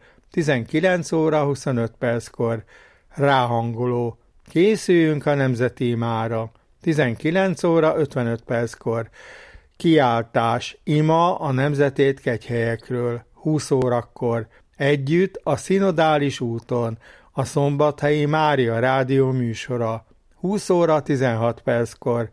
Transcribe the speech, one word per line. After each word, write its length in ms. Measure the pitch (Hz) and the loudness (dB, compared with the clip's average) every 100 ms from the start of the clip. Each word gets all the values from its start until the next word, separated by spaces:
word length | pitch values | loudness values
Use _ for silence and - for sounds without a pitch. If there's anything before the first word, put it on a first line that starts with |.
| _ _ _ | _ _ _
tizenkilenc 800 | 180 151 131 110 151 185 180 - | -4 0 -2 -2 0 0 0 -2
óra 320 | 165 156 151 | 0 0 0
huszonöt 500 | 143 135 143 123 113 - | 0 -2 -2 -2 -4 -4
perckor. 640 | 123 117 - - 117 113 - - - _ _ | -4 -2 -6 -4 -4 -4 -8 -20 -20 _ _
Ráhangoló, 1120 | - 143 135 120 117 117 117 123 120 117 - _ _ - | -2 2 4 2 0 -2 -4 -2 -2 -4 -8 _ _ -4
készüljünk 760 | 160 202 214 - 170 160 147 151 | 2 2 2 2 4 4 0 0
a 80 | |
nemzeti 560 | 143 131 117 123 - 123 | 2 0 0 -2 0 -2
imára, 640 | 117 117 113 113 113 113 - _ _ | 0 -2 -2 -2 -4 -6 -12 _ _
tizenkilenc 840 | 170 156 127 113 151 180 190 165 | -2 0 0 -2 -2 0 0 0
óra 340 | 175 165 156 160 | 2 2 2 0
ötvenöt 440 | 147 135 117 117 | -2 -2 -2 -4
perckor. 680 | - 117 117 - 120 113 110 - - - - - _ - | -4 -4 -4 -6 -6 -6 -6 -16 -20 -20 -20 -20 _ -4
Kiáltás, 1000 | 170 156 123 117 117 127 117 120 - - | 2 4 4 2 -2 -2 0 -2 -6 -10
ima 520 | - 151 156 165 175 - | -2 0 2 2 2 -2
a 160 | 156 | -2
nemzetét 680 | 131 147 143 143 139 139 135 | -2 0 0 0 2 0 0
kegyhelyekről, 1040 | 135 113 - 120 113 117 - 123 120 120 - | -4 -6 -4 -2 -2 -4 -6 -4 -4 -6 -12
húsz 380 | _ 156 151 - | _ -2 -2 0
órakor. 760 | 135 127 120 - - 123 117 110 _ _ - | 0 2 0 -4 -6 -2 -2 -6 _ _ -2
Együtt 640 | 139 147 135 170 190 - | 0 0 2 0 0 -2
a 120 | 165 143 | -4 -4
szinodális 840 | - 190 196 165 160 151 143 - | 0 2 2 2 2 2 0 -2
úton, 580 | 120 117 - 123 117 113 - - _ | -6 -6 -4 -4 -2 -6 -16 -20 _
a 140 | - 127 | -6 -4
Szombathelyi 800 | 151 143 143 151 143 147 151 147 | 0 0 2 0 0 0 0 0
Mária 540 | 156 151 139 117 117 | 2 2 2 2 2
Rádió 520 | 127 135 131 135 131 | 2 0 2 2 2
műsora, 760 | 131 120 110 - 123 113 113 - _ _ _ | 0 -2 -6 -6 -4 -4 -6 -12 _ _ _
húsz 340 | 180 208 - | -4 -4 0
óra 320 | 180 165 156 | 2 4 2
tizenhat 600 | 143 139 131 113 117 113 | 0 0 0 0 -2 -2
perckor. 680 | - 120 117 - - 120 113 | -2 -2 -2 -4 -4 -2 -4